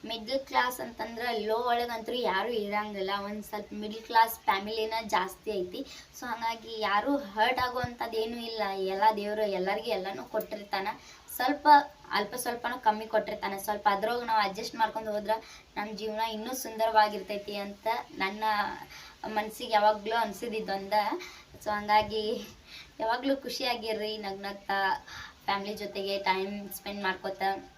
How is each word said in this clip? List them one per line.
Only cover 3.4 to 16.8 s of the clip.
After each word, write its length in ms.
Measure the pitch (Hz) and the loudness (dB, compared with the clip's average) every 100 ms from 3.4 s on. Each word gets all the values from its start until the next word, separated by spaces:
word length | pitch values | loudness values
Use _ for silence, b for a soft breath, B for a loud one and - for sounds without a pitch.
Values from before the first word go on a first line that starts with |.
| 208 | -6
ಸ್ವಲ್ಪ 240 | 208 202 208 | -8 -8 -8
ಮಿಡ್ಲ್ 220 | 214 220 - | -6 -8 2
ಕ್ಲಾಸ್ 260 | 233 226 - - | 6 6 4 0
ಫ್ಯಾಮಿಲಿನ 480 | 196 208 220 220 220 226 | 0 0 -2 -2 -2 2
ಜಾಸ್ತಿ 420 | 202 185 - - | 2 2 -4 -4
ಐತಿ. 300 | 208 180 220 277 B B - | -4 -4 -6 -10 B B -12
So 80 | 240 | -8
ಹಂಗಾಗಿ 420 | 226 226 226 220 220 | -4 -4 -4 -8 -2
ಯಾರು 300 | 208 202 240 277 | 2 2 2 0
ಹರ್ಟ್ 420 | 202 220 233 254 247 | 0 2 4 4 0
ಆಗುವಂಥದ್ದು 520 | 240 247 240 233 226 | 0 -4 -4 -2 -2
ಏನೂ 200 | 226 240 233 | -2 -4 -6
ಇಲ್ಲ. 120 | 226 202 190 190 | -2 -2 0 0
ಎಲ್ಲ 100 | 196 214 208 | 4 4 4
ದೇವ್ರು 300 | 202 214 214 190 | -2 0 0 2
ಎಲ್ಲರಿಗೂ 320 | 185 214 226 208 | 0 0 0 -2
ಎಲ್ಲನೂ 260 | 190 196 | -2 -6
ಕೊಟ್ಟಿರ್ತಾನ. 640 | - 220 214 208 202 196 196 - B B - - | -4 -4 -4 -8 -4 -4 -4 -6 B B -14 -2
ಸ್ವಲ್ಪ 300 | 254 294 294 285 285 - - | 0 4 10 10 8 -12 -4
ಅಲ್ಪ 220 | 202 208 247 | -2 -2 -4
ಸ್ವಲ್ಪನೂ 340 | 247 240 240 247 220 | -4 -4 -4 2 2
ಕಮ್ಮಿ 180 | 214 220 | 2 2
ಕೊಟ್ಟಿರ್ತಾನೆ. 520 | 220 208 214 202 196 | 0 0 -4 -4 -4
ಸ್ವಲ್ಪ 280 | 214 202 208 196 | -4 2 2 2
ಅದ್ರೊಳಗೆ 300 | 220 240 233 | 2 0 2
ನಾವು 160 | 220 196 | 2 2
ಅಡ್ಜಸ್ಟ್ 280 | 190 233 240 | -2 -8 0
ಮಾಡ್ಕೊಂಡು 360 | 220 220 220 | 0 0 -4
ಹೋದ್ರೆ 260 | 208 208 220 B B - - | -2 0 0 B B -12 -8
ನಮ್ 140 | 214 214 | -6 -4
ಜೀವನ 240 | 220 214 226 214 | -4 -2 -2 -2
ಇನ್ನೂ 180 | 226 247 | -6 -6
ಸುಂದರವಾಗಿರ್ತೈತಿ 920 | 233 220 | -6 0